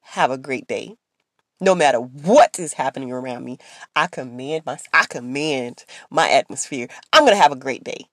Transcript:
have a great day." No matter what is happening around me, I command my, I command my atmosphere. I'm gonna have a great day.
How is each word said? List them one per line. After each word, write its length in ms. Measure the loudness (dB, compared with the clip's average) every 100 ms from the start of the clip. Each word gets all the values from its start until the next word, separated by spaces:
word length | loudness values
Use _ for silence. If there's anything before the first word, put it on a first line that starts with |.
have 280 | _ -2 0
a 80 | 0
great 300 | -6 -8 -6
day." 280 | -8 -8 -18 _ _ _ _ _ _
No 140 | 0 4
matter 240 | 2 2
what 580 | -4 -8 4 6 6 2
is 140 | -10
happening 400 | -4 -6 -4 -10
around 320 | -8 -8 -10
me, 120 | -12 -14 -18 -20 -6
I 140 | -2 -2
command 580 | -4 -12 -12 -8 -6 -6
my, 120 | -10 0
I 140 | 2 2
command 760 | -4 -8 -4 -2 -2 -4 -12 _ -20 -4
my 180 | 0 4
atmosphere. 600 | 2 0 -10 -10 -8 -10 -14 _
I'm 120 | 4
gonna 120 | 6 6
have 160 | 4
a 40 | 2
great 280 | -8 -8
day. 220 | -10 -14 -16